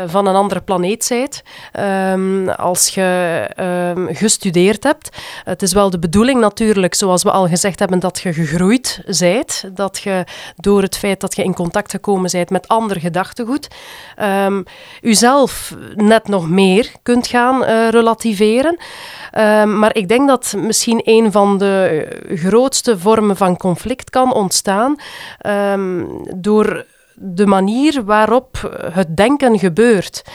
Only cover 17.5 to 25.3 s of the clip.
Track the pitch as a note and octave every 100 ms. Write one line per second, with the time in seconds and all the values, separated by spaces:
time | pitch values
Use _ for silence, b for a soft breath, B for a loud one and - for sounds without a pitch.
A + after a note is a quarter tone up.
17.5 | C4 - A3+ A3+ A#3 A3+ A3+ A#3 G3 G#3+
18.5 | A#3 D4 F4 B B B B B - G#3+
19.5 | G#3+ G#3+ G#3 G#3+ A3+ F3+ A#3+ C#4 B3+ -
20.5 | G3+ A3 G#3+ - A3+ A3+ A3 A3 G#3 G3+
21.5 | G3 G3 F#3+ F#3 D#3 - G1+ G1+ F#3 F3+
22.5 | A3 C4 - - G3+ F#3+ A3 G#3+ F#3 F#3+
23.5 | F3 F#3 E3+ G#3+ C4 - C4 C4 A3 F#3+
24.5 | - - G3 B3+ D4 B B B